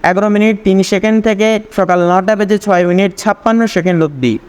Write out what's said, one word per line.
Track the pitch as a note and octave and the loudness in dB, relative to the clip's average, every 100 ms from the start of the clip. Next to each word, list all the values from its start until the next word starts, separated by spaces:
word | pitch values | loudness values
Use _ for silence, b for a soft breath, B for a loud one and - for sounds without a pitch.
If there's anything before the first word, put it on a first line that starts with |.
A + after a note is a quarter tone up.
| D#3 | 0
এগারো | F#3 G#3 | 0 0
মিনিট | G#3 A3 G#3 | 2 2 0
তিন | G3 F#3+ | 0 0
সেকেন্ড | F#3 G3 A3 A3 | 0 -2 0 0
থেকে | A3 G3+ A3 G#3+ G#3+ - | 0 0 0 -2 -4 -4
সকাল | F#3 F3+ F3 | 0 0 2
নটা | F#3 F#3+ G#3 | 0 0 -2
বেজে | G3+ G#3 | 0 -2
ছয় | G#3 F3+ F3 | 0 0 2
মিনিট | F3+ G3 - | 2 0 -2
ছাপ্পান্ন | G#3+ G3+ A3+ A3+ A3+ | -4 -2 -2 0 0
সেকেন্ড | F#3 F3 E3+ | -2 0 0
অবধি। | D#3 C#3 B2 A2 | -2 -2 -4 -4